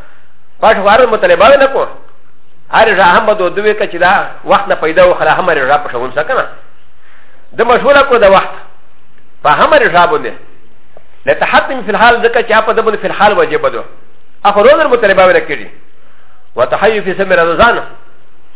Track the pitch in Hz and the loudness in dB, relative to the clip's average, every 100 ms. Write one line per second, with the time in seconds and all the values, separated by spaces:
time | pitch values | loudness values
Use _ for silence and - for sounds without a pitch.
0 | - - - - - - 208 202 196 220 | -12 -12 -12 -10 -10 0 2 2 2 4
1 | 247 214 180 170 214 277 269 214 143 - | 4 2 2 4 6 6 4 0 -4 -6
2 | - - - - - - - 165 220 185 | -10 -10 -12 -10 -10 -10 -4 2 2 4
3 | 185 190 220 208 180 170 214 214 196 170 | 4 4 2 0 0 0 -2 0 -4 0
4 | 175 190 147 - - 185 196 185 160 160 | 2 2 -2 -8 0 0 2 -2 0 4
5 | 180 170 156 143 180 156 131 143 - 123 | 4 4 2 2 2 0 2 0 0 -6
6 | 127 135 156 254 - - - - - - | -4 -4 -2 -2 -4 -8 -12 -12 -10 -10
7 | - - - - - - 240 233 208 285 | -10 -12 -10 -10 -8 -2 2 2 4 4
8 | - 233 285 - - - - - - - | 4 4 6 4 2 -6 -10 -10 -10 -10
9 | - - - - 143 143 254 311 214 170 | -10 -10 -10 -4 0 2 4 4 4 4
10 | 170 151 120 95 - - - - - - | 2 0 -4 -8 -10 -10 -10 -10 -10 -10
11 | - - - - - 277 302 269 196 202 | -10 -6 -2 0 2 0 0 -4 -4 2
12 | 233 233 226 240 220 214 214 214 220 202 | 4 4 2 0 0 0 2 0 0 -2
13 | 190 156 208 190 156 151 135 117 98 - | -4 0 2 2 0 0 -2 -4 -8 -10
14 | - - - - 208 202 220 311 302 240 | -12 -12 -12 -4 0 4 6 4 4 2
15 | 208 190 185 170 151 139 98 - - - | 2 4 4 4 0 -6 -8 -10 -10 -10
16 | - - - - - - 131 147 208 214 | -10 -10 -10 -10 -8 -2 0 2 0 0
17 | 185 180 190 180 170 160 233 170 - - | -2 -4 0 2 2 4 2 2 -4 -10
18 | - - - - - | -10 -10 -10 -10 -8